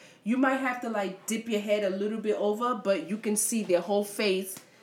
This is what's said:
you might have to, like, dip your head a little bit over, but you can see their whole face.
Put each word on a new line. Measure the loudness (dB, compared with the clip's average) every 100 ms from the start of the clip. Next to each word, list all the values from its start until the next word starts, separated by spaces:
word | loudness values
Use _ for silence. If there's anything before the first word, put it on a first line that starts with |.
| -18 -8 -2
you | 2
might | 4 2
have | 0 -2
to, | -4
like, | -2 -2 -4 -4
dip | -4 0
your | -2
head | 2 0 0
a | 0
little | -2 -2
bit | -2 0
over, | 0 0 0 0
but | 0 0 -2
you | -4
can | -2 0
see | 0 0
their | 2 2
whole | 4 0 0
face. | 0 2 2 -2 -8 -16 -20